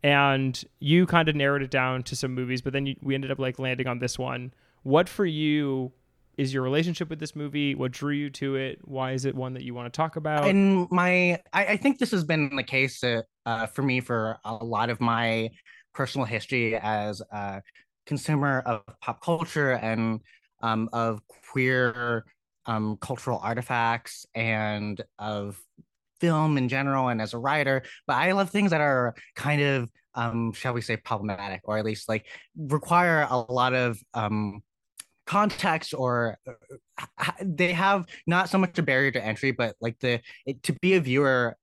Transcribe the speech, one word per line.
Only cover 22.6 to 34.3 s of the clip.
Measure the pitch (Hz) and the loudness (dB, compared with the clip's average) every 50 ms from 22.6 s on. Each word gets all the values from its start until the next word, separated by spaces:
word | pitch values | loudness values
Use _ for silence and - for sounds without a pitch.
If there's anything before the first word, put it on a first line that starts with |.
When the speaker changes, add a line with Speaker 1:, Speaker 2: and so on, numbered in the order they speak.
| _ | _
Speaker 2:
um, | - 117 110 107 107 107 - | -4 -2 -2 -2 -2 -4 -6
cultural | - - 131 120 - 131 120 - | -6 -8 -8 -6 -4 -4 -4 -2
artifacts | - 107 113 120 123 - 131 117 117 113 117 117 - - - - - _ _ | -2 -4 -4 -4 -4 -2 0 2 2 2 0 0 -4 -12 -16 -16 -18 _ _
and | 113 113 113 110 107 107 107 107 104 104 104 101 92 104 _ _ - | -2 0 0 0 0 0 -2 -2 -2 -4 -6 -6 -8 -10 _ _ -10
of | 104 107 107 104 101 101 101 - - _ _ _ - _ _ _ _ _ _ _ | -8 -6 -4 -4 -6 -8 -10 -14 -20 _ _ _ -20 _ _ _ _ _ _ _
film | - 170 160 156 156 156 151 139 | 0 2 2 4 2 2 2 2
in | 127 120 | 2 0
general | 135 135 139 139 139 135 131 127 | 0 0 0 0 0 2 2 0
and | 120 110 | 0 -2
as | 110 101 | -2 -4
a | - 117 | -6 -4
writer. | 120 135 143 151 143 135 135 135 - - - - _ | -2 0 0 2 2 2 0 0 -2 -6 -20 -12 _
But | - 135 | -2 0
I | 123 151 180 | 2 2 2
love | 185 196 196 175 | 2 2 0 0
things | - 202 208 196 | 2 2 2 4
that | 170 156 | 4 4
are | 151 147 135 127 123 120 117 - - - _ | 4 4 4 2 2 0 -2 -6 -20 -18 _
kind | - - 143 147 147 | -6 -2 0 2 2
of, | 143 143 139 135 120 120 _ _ _ _ _ | 2 2 2 0 -2 -4 _ _ _ _ _
um, | 127 120 117 113 117 113 113 | -4 -4 -2 -2 -2 -2 -2
shall | 107 - - 131 120 | -4 -4 -4 -4 -4
we | 120 | -4
say, | 113 - 113 104 | -4 -4 -6 -6
problematic, | _ - 117 104 98 104 98 87 98 98 95 92 _ | _ -6 -6 -4 -4 -6 -6 -6 -6 -8 -10 -10 _
or | - 107 110 | -4 -4 -2
at | 107 | -2
least, | 110 107 104 - - | -2 -4 -6 -4 -4
like, | 110 107 - - - - - _ _ - | -4 -4 -4 -10 -20 -20 -20 _ _ -12
require | 156 135 147 151 - - 170 175 180 175 165 156 147 101 | -6 -4 -4 -4 0 2 4 4 6 6 4 4 2 2
a | 127 127 | 0 -2
lot | 117 110 123 123 127 127 | 0 0 0 2 2 4
of, | 127 127 123 120 113 104 - _ | 4 2 2 0 -2 -4 -10 _
um, | - 117 110 104 | -4 -2 -2 0